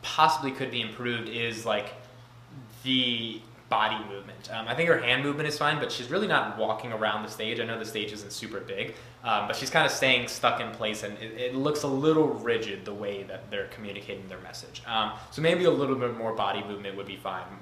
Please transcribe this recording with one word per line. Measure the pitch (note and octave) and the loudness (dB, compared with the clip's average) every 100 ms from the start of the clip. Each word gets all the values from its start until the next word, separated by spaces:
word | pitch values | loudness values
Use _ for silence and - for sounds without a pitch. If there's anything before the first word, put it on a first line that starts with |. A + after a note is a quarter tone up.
| - - | -4 4
possibly | D#3 - C#3+ | 6 6 0
could | B2+ B2+ | -2 -4
be | A#2+ | -4
improved | A2+ A2 A#2+ A#2+ A2+ | -6 -4 -2 -2 -4
is, | A#2 A#2 A2 A2 | -4 -4 -2 0
like, | G#2 G#2 - - - - - - C#3+ A#2 - | 0 -2 -10 -16 -20 -20 -20 -18 -18 -18 -10
the | C3 C3 B2+ A#2 A2+ A2 - - - | 0 2 4 0 -4 -8 -14 -20 0
body | A2 A2 A2 G#2 | 2 4 0 -6
movement. | G2 G2+ - - | -10 -10 -14 -10
Um, | A2+ A2+ | -8 -4
I | B2 | 0
think | E3+ | 4
her | D3 | 6
hand | A#2+ B2+ | 6 4
movement | C#3+ D3 D3+ | 2 0 -2
is | D3 | 2
fine, | D3 D3+ | 2 2
but | C3 | 0
she's | - B2 | -4 -2
really | E3 G#3 | 0 4
not | D3 A2 G#2+ | 2 2 -2
walking | G#2+ A2 A#2+ | 0 0 -2
around | A2 G#2+ G#2+ G#2+ | 0 0 0 -4
the | |
stage. | - A2 A#2 | -6 -4 -2
I | A2+ | -2
know | A2+ | -4
the | A2 G#2+ | -4 -4
stage | G#2 | -4
isn't | G#2 G2+ | -6 -10
super | - A2 G#2+ | -8 -6 -8
big, | - G2 A2+ - - - A#2+ | -6 -6 -6 -8 -16 -8 0
um, | G#2+ G#2 | 2 2
but | A2 | -2
she's | C3 | 2
kinda | E3 D3 | 4 4
staying | - C3+ B2+ A#2+ | 4 4 4 2
stuck | - B2 A#2+ | 2 2 2
in | A2+ | -2
place, | G#2+ A2 G#2 | -2 -4 -2
and | G#2 G#2 A2 | -6 -8 -10
it, | A2+ B2 | -6 -4
it | |
looks | C3 C#3+ D3 | 0 0 0
a | C#3+ C3+ D3+ | 0 2 6
little | D#3 D3+ A#2+ A#2 | 6 6 2 0
rigid | A2+ A2 G2 G#2 | 0 0 -6 -8
the | |
way | G2+ G#2 G2+ | -6 -4 -6
that | G2 F#2+ - | -6 -10 -6
they're | G2+ F#2+ - | -6 -6 -8
communicating | G#2+ G2 - G2 F#2+ | -10 -10 -8 -10 -10
their | F#2 | -12
message. | F2+ F2 - - - | -12 -12 -12 -14 -2
Um, | A2 A2 - - | 0 0 -2 -10
so | - | 2
maybe | D#3+ F3 F3 | 4 6 6
a | C#3 | 6
little | C#3 C3 | 4 2
bit | B2 A2+ | 2 0
more | A2+ | -2
body | A2 G2+ G2+ | 0 0 0
movement | G2+ G2+ G2 G2 | -2 -6 -6 -8
would | F#2+ F#2+ | -8 -8
be | |
fine. | F#2+ F#2 F#2 F#2+ | -6 -6 -8 -14